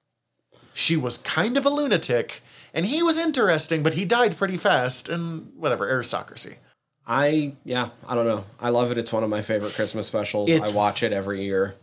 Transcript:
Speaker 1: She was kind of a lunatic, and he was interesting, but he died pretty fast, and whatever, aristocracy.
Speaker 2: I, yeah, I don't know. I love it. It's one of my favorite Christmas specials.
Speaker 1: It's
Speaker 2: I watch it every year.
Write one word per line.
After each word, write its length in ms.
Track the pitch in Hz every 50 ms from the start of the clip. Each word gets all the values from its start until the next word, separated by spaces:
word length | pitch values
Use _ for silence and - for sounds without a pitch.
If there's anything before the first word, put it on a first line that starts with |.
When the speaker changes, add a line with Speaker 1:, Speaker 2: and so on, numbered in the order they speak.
| _ _ _ _ _ _ _ _ _ _ _ - - - -
Speaker 1:
She 220 | - - - 170
was 200 | 156 127 123 - -
kind 380 | - - - 156 180 226 247
of 80 | 277 247
a 60 | 285
lunatic, 720 | 285 285 294 277 220 170 - - 123 120 110 - - - - - - - - - -
and 120 | 151 170
he 160 | 214 277 320 339
was 160 | 339 311 311
interesting, 640 | 330 330 277 277 226 190 165 156 - - 165 156 147
but 100 | 156 -
he 100 | 151 202
died 320 | 175 233 233 247 226 165
pretty 200 | - 202 185 190
fast, 520 | 175 - 208 175 135 123 127 131 - - -
and 440 | 165 170 170 165 165 160 - - -
whatever, 320 | - 165 147 120 98 101 101
aristocracy. 680 | 131 127 117 - - 87 - - - - - - - - _ _ _ _ _ _ _ _ _
Speaker 2:
I, 480 | 120 117 131 143 147 156 156 147 143 135 - _
yeah, 260 | - 123 127 120 117 - - - -
I 80 | 123
don't 100 | 120 117
know. 180 | 117 110 101 95 - - -
I 120 | - 120
love 200 | 120 120 123 120
it. 80 | 123 120
It's 140 | 113 - -
one 100 | 110 113
of 80 | 107
my 100 | 107 104 104
favorite 320 | - 110 104 104 104 -
Christmas 340 | - 110 98 - 113 98 -
specials. 420 | - 110 104 - - 107 104 107
Speaker 1:
It's 220 | 165 156 - 107 104
Speaker 2:
I 20 |
watch 300 | 104 104 104 101 - 120
it 80 | 110 104
every 320 | 98 95 98 101 98 98
year. 320 | 98 98 95 95 98 98 -